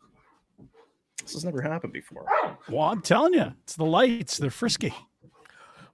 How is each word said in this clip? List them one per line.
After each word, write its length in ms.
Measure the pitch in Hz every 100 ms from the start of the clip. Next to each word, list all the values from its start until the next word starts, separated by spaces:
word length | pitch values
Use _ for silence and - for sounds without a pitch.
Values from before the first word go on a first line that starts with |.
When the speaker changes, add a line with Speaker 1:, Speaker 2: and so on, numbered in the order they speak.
| _ _ _ _ _ _ - _ _ _ _ -
Speaker 1:
This 120 | -
has 100 | 147
never 160 | 175 139
happened 320 | 151 165 -
before. 340 | - - - - - - - -
Speaker 2:
Well, 200 | 123 156
I'm 140 | 214
telling 320 | - 190 320
you, 180 | 349 139 -
it's 140 | - -
the 80 |
lights. 540 | 160 175 254 233 160 -
They're 120 | 139
frisky. 440 | - 233 - 131 - - _ - _ - - - - -